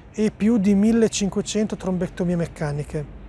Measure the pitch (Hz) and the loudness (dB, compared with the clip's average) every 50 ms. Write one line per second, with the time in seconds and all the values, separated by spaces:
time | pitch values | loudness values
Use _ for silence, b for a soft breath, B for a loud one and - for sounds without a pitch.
0 | B B B 214 220 208 - - 196 220 240 220 185 202 202 196 208 226 233 233 | B B B -2 -2 0 0 0 2 2 4 4 4 4 4 4 4 4 4 4
1 | 220 196 - - 202 185 - 208 - - - 208 220 - 208 - - 190 185 170 | 4 2 2 0 -2 -2 -2 -2 -4 -2 -2 -2 -2 -2 -4 -4 -4 -2 -2 -2
2 | 185 - - - 185 175 175 170 165 - - - - - 143 147 143 - - 156 | -4 -4 -4 -4 -2 0 0 0 -2 -4 -4 -6 -4 -4 -4 -4 -6 -6 -6 -8
3 | 143 - - - - | -8 -8 -12 -18 -18